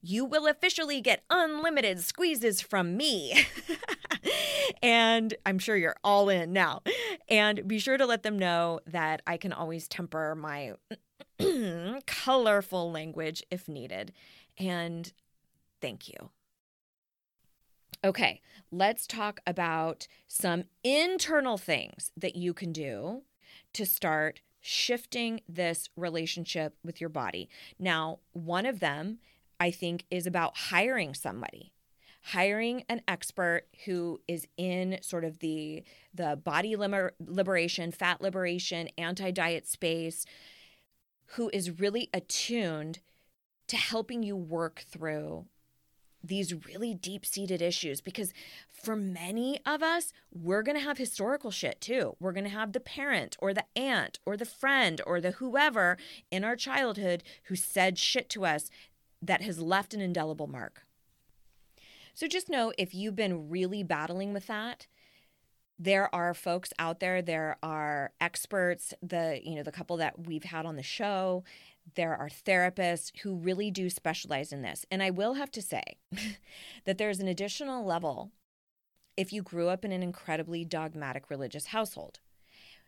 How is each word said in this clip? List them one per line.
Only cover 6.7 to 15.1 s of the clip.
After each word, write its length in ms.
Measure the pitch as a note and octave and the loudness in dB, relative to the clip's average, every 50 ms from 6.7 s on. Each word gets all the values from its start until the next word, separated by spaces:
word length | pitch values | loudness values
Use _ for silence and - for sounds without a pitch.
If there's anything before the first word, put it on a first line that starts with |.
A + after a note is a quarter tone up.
| B2+ - - E4 A#4+ B4 A#4 A4 F#4 - - | 2 0 0 0 0 0 -2 -4 -4 -6 0
And 400 | - A3+ G#3+ G#3+ G#3+ G#3+ G3+ F#3 | 4 6 6 6 6 4 2 0
be 120 | G3 A3 G#3+ | -2 0 0
sure 180 | F#3+ C4 C4 | 2 2 4
to 80 | C4+ C4+ | 4 6
let 180 | A#3+ A#3 A3 - | 4 4 2 2
them 140 | G#3+ G#3+ | 0 0
know 420 | G3 F#3 F3 E3+ E3+ E3+ E3+ E3 D#3+ - | 2 2 4 4 4 4 2 0 -2 -4
that 360 | D#3+ E3+ E3+ D#3+ D#3 D#3 - - | -4 0 0 2 2 2 0 -2
I 120 | E3+ E3+ | -2 -4
can 140 | E3+ - F#3 | -2 -2 -4
always 360 | - - E3+ D#3+ E3 E3 D#3 | -4 -4 -4 -4 -4 -6 -8
temper 480 | - - - F3 E3 - D#3+ D#3 D#3 D#3+ | -8 -8 -8 -6 -4 -2 -2 -2 -2 -2
my 380 | D#3+ D3+ D#3 D3 C#3+ C#3 A2+ - - _ - G#3+ - _ _ _ - - - _ - | -4 -4 -6 -6 -6 -6 -8 -10 -12 _ -12 -14 -14 _ _ _ -20 -20 -14 _ 0
<clears throat> 600 | F4+ G4 E4+ B3+ A3 F#3 E3 E3+ E3+ G3 B3 C#4 - | 2 2 2 2 0 -2 -2 -4 -4 -6 -6 -6 -6
colorful 840 | - - - - C4 C4 C4 A#3 G#3+ G#3 G3+ F#3+ - F#3 F3+ E3+ E3+ | -6 -6 0 4 4 6 6 6 6 6 4 4 0 -2 -2 -2 -2
language 520 | E3 D3+ D#3 D#3+ D3+ E3 D#3+ D#3 D#3+ - - - | -4 -6 -6 -6 -6 -4 -4 -4 -4 -6 -8 -8
if 180 | F3+ F3+ - | -8 -8 -6
needed. 460 | - D3+ C#3 A#2+ - F#2 F#2+ G#2+ - - - - - - - - _ _ | -8 -10 -8 -8 -8 -8 -8 -8 -10 -14 -18 -20 -20 -20 -20 -20 _ _
And 540 | - F#3+ F#3 F3+ E3+ E3+ E3+ E3+ E3+ E3+ - | -4 -2 -2 -2 -2 -2 -4 -6 -8 -8 -10